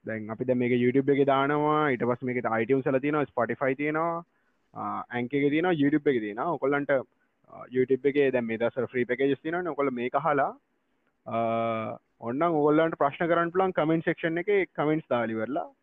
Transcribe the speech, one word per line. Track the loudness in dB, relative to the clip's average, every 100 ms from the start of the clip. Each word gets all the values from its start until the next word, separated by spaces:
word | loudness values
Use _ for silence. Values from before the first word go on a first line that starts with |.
දැන් | -8 -10 -10
අපි | -6
දැන් | 0 2
මේක | 2
YouTube | 4 4 4 4
එකේ | 4
දානවා, | 4 4 2 2 2 2 2
ඊට | 0
පස්සේ | 0 -2 -2
මේක | -2 -2
iTunes | -2 2 2
වල | 2 0
තියෙනවා, | 0 -2 -2
Spotify | -2 -2 -2 -2
තියෙනවා, | -2 -4 -2 -4 -6 -12 _ _ _ _
ආ, | -10 -8 -8 -6
Anchor | -6 -2 0
එකේ | 0
තියෙනවා, | 2 0
YouTube | 2 2 2 2
එකේ | 0
තියෙනවා. | -2 -6 -4
ඔයගොල්ලන්ට, | -2 0 0 0
ආ, | -2 -2 _ _ _ _ -20 -4
YouTube | -2 2 2
එකේ | 2 2 2
දැන් | 2
මේ | -2 -2
දවස්වල | -2 -2
ෆ්‍රී | -4 -4
පැකේජස් | -2 0 0 0
තියෙනවානේ. | -4 -6 -6
ඔයගොල්ලෝ | -2 -2
මේක | -2 -4
අහලා, | -2 0 0 -2 -4 _ _ _ _ _ _
ආ, | -6 -2 0 0 -2 -4 -6 -10 _ _
ඕනනම් | -8 -2 0 2
ඔයගොල්ලන්ට | 4 4 2 0
ප්‍රශ්න | -2 0
කරන්න | 0 2 0
පුළුවන් | 0 0
කමෙන්ට් | 0 2 2
සෙක්ෂන් | 0 -2 -4 -4
එකේ | 0 0 0
කමෙන්ට්ස් | -2 0 0 -2
දාලා | -2 -2
ඉවරලා. | -4 -4 -6 -8 _